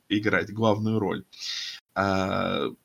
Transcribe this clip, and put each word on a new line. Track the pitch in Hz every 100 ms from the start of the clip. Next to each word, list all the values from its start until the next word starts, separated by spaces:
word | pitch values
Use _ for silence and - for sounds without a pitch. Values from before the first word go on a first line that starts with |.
| _
играть | 104 110 92 87
главную | 104 113 101 110 110
роль, | 95 87 - - - - - - _
а | - 98 95 95 95 92 95 69 -